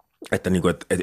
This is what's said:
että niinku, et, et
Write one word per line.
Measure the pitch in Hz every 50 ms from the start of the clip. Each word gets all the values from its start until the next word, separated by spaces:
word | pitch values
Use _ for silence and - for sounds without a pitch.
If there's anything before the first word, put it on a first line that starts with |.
| _ _ _ - - -
että | - 95 - 95
niinku, | 92 90 80 90
et, | 85 - - -
et | 92 90